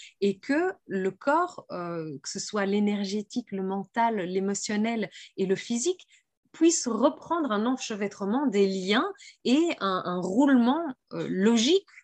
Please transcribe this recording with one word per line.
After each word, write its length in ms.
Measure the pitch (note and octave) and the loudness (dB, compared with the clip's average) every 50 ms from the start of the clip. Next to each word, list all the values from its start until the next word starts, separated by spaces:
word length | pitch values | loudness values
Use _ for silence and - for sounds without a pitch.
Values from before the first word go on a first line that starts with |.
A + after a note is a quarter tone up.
| - - _ - | -20 -18 _ -2
et 160 | G3+ G3+ G3 | -2 -2 -2
que 340 | G3 - - C#4 D#4 F4 F#4 F#4 _ _ | -2 -2 -2 0 0 0 -2 -4 _ _
le 240 | - F3+ F#3+ F#3 F#3+ | -8 -4 -2 -2 -2
corps, 560 | F#3+ - - C#4 D4 E4 F4+ F4 - - - - | -4 -4 -2 0 2 2 0 -2 -6 -12 -14 -10
euh, 440 | - F3+ F3 E3+ E3+ E3 D#3+ D#3 C#3+ C3+ | -10 -8 -8 -6 -6 -6 -8 -8 -10 -12
que 80 | - - | -12 -10
ce 80 | - | -10
soit 300 | G3+ - - - G#3+ G3 | -10 -8 -6 -4 -2 0
l'énergétique, 840 | G3 G3 G#3 G#3 G3+ G#3 G3+ G3+ F#3+ G3 G#3+ G#3 - - B3+ A#3 - | 0 0 2 2 2 0 -2 -2 -4 -4 -6 -6 -6 -8 -8 -8 -6
le 120 | G3 F#3+ F#3+ | -6 -6 -4
mental, 540 | F#3+ F#3+ G3 F#3+ - - A#3 A#3 A#3 A3+ | -4 -4 -6 -6 -6 -2 0 0 0 0
l'émotionnel 920 | G#3 F3 F3+ F#3 F#3+ F#3+ G3 G3+ G3 - - G#3 G#3+ G#3+ A3+ A#3+ A#3 G3 E3 - - - - _ | -2 -4 -2 -2 -2 -2 -2 -2 -4 -4 -4 -2 0 0 0 -2 -4 -6 -6 -10 -14 -20 -12 _
et 100 | - G3 | -2 0
le 80 | F#3 F#3+ | 0 0
physique, 500 | F#3+ - - A#3+ A#3+ B3 E4+ F#4 - - _ _ _ _ _ _ _ _ _ | -2 -2 -4 -4 -2 -2 -2 -4 -4 -8 _ _ _ _ _ _ _ _ _
puisse 360 | - - D#4+ E4+ E4 - - | -2 4 4 4 4 2 0
reprendre 640 | A#3+ G#3+ G3+ A#3 D4 C#4 - - - D#4+ F4 D4+ B3 | -2 0 2 2 2 2 0 -6 -4 -2 -2 0 0
un 140 | G#3+ G3+ G#3+ | 0 0 0
enchevêtrement 800 | B3 C4 B3+ - - A3 G3 G#3 G3 - - G3+ F#3+ A3 C4+ D4+ | 0 -2 -2 -4 -6 -6 -6 -6 -6 -6 -6 -4 -2 0 0 0
des 220 | C4 F#3+ G3+ G3 | 2 2 4 2
liens 420 | F#3+ F#3+ F#3+ F3+ F#3 G#3 B3 E4 G4+ G4 - - - - _ - | 2 2 -2 0 0 2 2 0 -2 -4 -10 -18 -20 -14 _ 0
et 240 | A#3 B3 D4+ E4+ E4+ C#4+ - | 2 4 4 4 2 0 -2
un, 240 | G3 G3 F#3 F#3 - | -2 -2 -2 -2 -2
un 140 | F3+ F3+ F3+ | -4 -4 -4
roulement, 680 | F3 F3+ F#3 A#3 C#4+ C#4 C4+ B3 A#3 A#3+ C4+ E4 E4+ D4 - _ _ - - | -4 0 2 4 4 6 6 6 6 4 2 0 -2 -6 -8 _ _ -10 -8
euh, 140 | E3 D#3 - | -6 -4 -4
logique 580 | F3 F#3 F#3+ A3 A#3 A3+ A3 C4+ F4 G4 - _ - - | 0 2 4 4 4 4 4 4 4 2 2 _ -20 -20